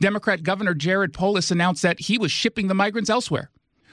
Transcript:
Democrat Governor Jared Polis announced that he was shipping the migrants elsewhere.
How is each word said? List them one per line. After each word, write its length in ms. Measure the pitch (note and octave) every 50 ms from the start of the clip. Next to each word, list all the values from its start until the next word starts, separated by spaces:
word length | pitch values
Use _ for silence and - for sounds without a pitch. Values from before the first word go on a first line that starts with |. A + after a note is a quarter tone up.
Democrat 420 | F#3+ G3 G#3 G#3 - A3 G3 E3 D#3+
Governor 320 | F#3 F#3+ F#3+ A3 F#3+ F3
Jared 400 | D3 D3 F3 F#3 G3 G3 D#3 -
Polis 360 | - F#3 G3 G#3 F#3 D#3+ -
announced 320 | F3+ E3+ F3 F3+ F3 - -
that 160 | F3 E3+ -
he 200 | E3+ - G#3 B3
was 120 | G#3 C#3+
shipping 380 | - - - A3+ - A#3 G3 F#3+
the 60 | F#3+
migrants 340 | F#3+ G3+ G#3+ G#3 A#3 G3+ G#3+
elsewhere. 420 | G#3+ B3+ A#3+ - D#3 - - - _ _ _ _ _ _ _ _